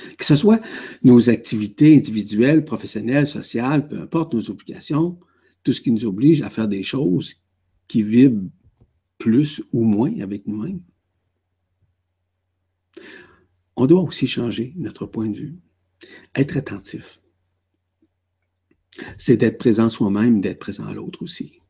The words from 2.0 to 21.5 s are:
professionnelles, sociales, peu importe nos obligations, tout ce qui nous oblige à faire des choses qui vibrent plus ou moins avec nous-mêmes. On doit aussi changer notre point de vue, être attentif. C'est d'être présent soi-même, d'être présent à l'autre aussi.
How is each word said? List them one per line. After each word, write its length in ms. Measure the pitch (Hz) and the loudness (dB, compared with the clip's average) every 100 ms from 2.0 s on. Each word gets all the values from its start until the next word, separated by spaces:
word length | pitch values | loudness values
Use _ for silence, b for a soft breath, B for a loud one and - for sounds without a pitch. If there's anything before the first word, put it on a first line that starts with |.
| - 110 101 104 127 156 | 6 -4 -4 0 2 2
professionnelles, 640 | 147 110 - 110 110 139 139 | 0 -8 -8 -8 -2 0 0
sociales, 600 | - - 117 123 147 147 | -4 -8 -6 -2 -2 -2
peu 120 | 104 | -8
importe 340 | 78 165 160 | -6 -4 -2
nos 160 | 117 98 | -4 -6
obligations, 720 | 92 - - - 151 170 175 _ _ _ _ | -12 -14 -16 -4 -2 -2 -6 _ _ _ _
tout 100 | - | -4
ce 80 | 123 | -4
qui 100 | - | 0
nous 140 | 113 113 | -2 -2
oblige 360 | 95 139 160 | 0 2 2
à 80 | 117 | 0
faire 180 | - 110 | -4 -4
des 160 | 98 | -4
choses 520 | 95 - 165 175 - - _ _ _ _ _ | -6 -4 -2 -2 -4 -14 _ _ _ _ _
qui 140 | 117 | -2
vibrent 480 | 104 113 135 110 92 - _ _ _ _ _ - | 2 6 6 4 -6 -12 _ _ _ _ _ -6
plus 460 | - 113 147 - - | 0 2 0 -4 -6
ou 120 | 120 | -2
moins 360 | 113 104 139 233 | 0 2 0 -2
avec 280 | 98 101 - | -8 -10 -8
nous-mêmes. 340 | 104 120 190 - _ _ _ _ _ _ _ _ _ _ _ _ _ _ _ _ _ _ _ _ - B B B B B _ _ - | -8 -8 -10 -14 _ _ _ _ _ _ _ _ _ _ _ _ _ _ _ _ _ _ _ _ -20 B B B B B _ _ 0
On 100 | 127 | 4
doit 160 | 180 | 4
aussi 240 | 175 - 127 | 4 -2 -4
changer 480 | - 120 104 120 175 | -4 -6 -6 -8 -8
notre 280 | 110 - 95 | -10 -10 -12
point 240 | 113 110 | -6 -6
de 80 | 101 | -6
vue, 220 | 151 175 _ _ _ _ B B B | -10 -14 _ _ _ _ B B B
être 240 | - 139 - | -2 -2 -2
attentif. 640 | - 98 - - - - _ _ _ _ _ _ _ _ _ _ _ _ _ _ _ _ _ - B B | -8 -12 -14 -16 -18 -20 _ _ _ _ _ _ _ _ _ _ _ _ _ _ _ _ _ -18 B B
C'est 180 | - 113 | 2 2
d'être 220 | 117 - | 2 0
présent 320 | 123 110 113 | 0 2 2
soi-même, 500 | 113 107 101 120 113 | 0 -2 0 2 2
d'être 200 | 95 90 | 0 -6
présent 260 | - 98 104 | -12 -12 -10
à 80 | |
l'autre 300 | 104 - - | -12 -12 -14
aussi. 360 | - - - | -14 -12 -14